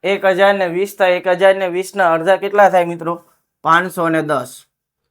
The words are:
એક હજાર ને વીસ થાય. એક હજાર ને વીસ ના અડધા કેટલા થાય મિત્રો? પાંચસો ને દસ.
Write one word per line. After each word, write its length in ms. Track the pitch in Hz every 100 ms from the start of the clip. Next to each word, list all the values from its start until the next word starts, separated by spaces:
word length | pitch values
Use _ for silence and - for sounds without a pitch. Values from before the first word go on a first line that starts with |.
એક 220 | 180 196
હજાર 300 | 190 180 196
ને 140 | 196 180
વીસ 280 | 170 202 -
થાય. 140 | 185
એક 160 | 180 185
હજાર 260 | 180 190
ને 140 | 196 190
વીસ 280 | 180 185 202
ના 160 | 175
અડધા 240 | 165 170 185
કેટલા 340 | 196 202 196
થાય 140 | 180
મિત્રો? 400 | 170 170 165 165 _ _ _ _
પાંચસો 460 | 156 165 180 180 165
ને 140 | 160
દસ. 420 | 151 139 123 - _ _ _ _ _